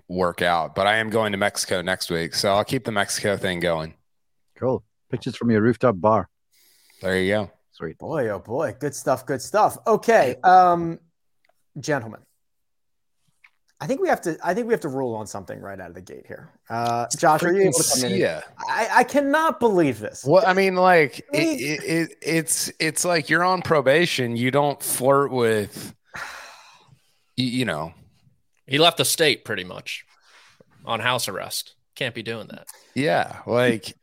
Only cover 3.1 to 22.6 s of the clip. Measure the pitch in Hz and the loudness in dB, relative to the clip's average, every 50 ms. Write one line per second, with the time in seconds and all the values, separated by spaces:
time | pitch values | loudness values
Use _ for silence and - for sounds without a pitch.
3.1 | - - - 104 98 90 - 95 90 87 85 85 82 80 80 80 - _ _ _ | -4 -4 -2 -2 -2 -2 -2 -4 -4 -2 -2 -2 -2 -2 -4 -8 -14 _ _ _
4.1 | _ _ _ _ _ _ _ _ _ - 120 131 120 - - _ _ _ _ _ | _ _ _ _ _ _ _ _ _ -6 -4 -4 -4 -4 -6 _ _ _ _ _
5.1 | 127 - - 127 - - 120 117 110 104 107 123 117 - 131 123 101 87 85 107 | -10 -8 -8 -10 -8 -4 0 2 2 4 4 2 2 2 2 2 2 2 2 4
6.1 | 110 101 82 - _ _ _ _ _ _ _ _ _ _ _ _ _ _ 92 92 | 4 2 0 -4 _ _ _ _ _ _ _ _ _ _ _ _ _ _ -4 -2
7.1 | 92 95 92 95 104 107 98 87 - _ _ _ _ - - 80 76 - 78 113 | 0 0 0 0 0 -2 -2 -6 -12 _ _ _ _ -14 -12 -12 -12 -12 -10 -8
8.1 | 156 156 120 107 101 92 - 104 117 147 156 113 - - 147 143 143 - - 147 | -6 -4 -4 -4 -6 -8 -8 -8 -6 -6 -6 -6 -8 -8 -8 -8 -8 -6 -2 -2
9.1 | 131 120 - - 135 127 - - - 214 196 143 - - - 226 214 - - 233 | -2 -2 -2 -6 -6 -6 -6 -2 2 2 2 2 0 -2 0 0 0 2 4 4
10.1 | 226 196 147 127 - - - 185 185 185 180 175 175 170 170 165 165 - _ _ | 4 4 4 2 0 2 4 8 8 8 8 6 4 2 0 -4 -6 -10 _ _
11.1 | _ _ _ _ _ _ _ _ _ _ _ _ _ 139 113 151 143 131 110 110 | _ _ _ _ _ _ _ _ _ _ _ _ _ -10 -4 -4 -4 -4 -4 -8
12.1 | 107 - _ _ _ _ _ _ _ _ _ _ _ _ _ _ _ _ _ _ | -14 -18 _ _ _ _ _ _ _ _ _ _ _ _ _ _ _ _ _ _
13.1 | _ _ _ _ _ _ _ _ _ _ _ _ _ _ 147 180 269 320 381 320 | _ _ _ _ _ _ _ _ _ _ _ _ _ _ -6 -6 -4 -2 0 0
14.1 | 233 - - 175 156 - - 170 180 233 226 226 220 165 - 147 131 135 131 120 | 0 0 -2 -4 -6 -4 -4 -2 -2 -2 -2 -2 -2 -2 -2 -4 -4 -4 -4 -4
15.1 | 113 107 107 - - 101 92 - 107 104 95 98 98 95 90 85 85 95 95 - | -4 -6 -8 -10 -10 -12 -12 -12 -14 -14 -12 -14 -14 -14 -14 -16 -16 -18 -18 -18
16.1 | 69 64 - - - - 160 - _ _ _ - 113 117 117 120 117 120 120 - | -18 -18 -16 -16 -16 -16 -18 -20 _ _ _ -8 -6 -4 -2 -2 -2 -2 -4 -6
17.1 | - - 170 160 156 156 170 170 185 196 190 165 - 151 160 - 139 127 127 - | -4 2 4 4 4 4 2 2 2 4 4 4 4 2 0 0 0 0 0 0
18.1 | - 185 123 87 80 76 - - - - - - - 202 226 196 196 247 247 - | 0 0 0 0 -2 -4 -10 -14 -14 -12 -8 -4 -4 -2 -2 2 4 4 4 4
19.1 | - 285 277 277 285 311 320 320 - - 233 226 196 175 160 135 113 101 104 101 | 2 0 2 2 2 2 2 0 0 2 2 2 4 4 4 2 0 -2 -8 -12
20.1 | - - - 139 165 185 170 185 185 190 196 190 185 180 185 185 180 165 147 123 | -12 -6 0 4 4 6 6 4 4 2 2 2 2 4 6 6 6 6 4 2
21.1 | - - - - 285 - 330 320 294 - 135 147 151 - - - 165 165 165 - | -2 -8 -10 -4 -2 0 0 0 0 -2 -4 -4 -6 -4 -4 -2 -2 -2 -2 -4
22.1 | - _ - 147 165 160 156 - - - | -8 _ -4 -2 -2 -2 0 -2 -4 -4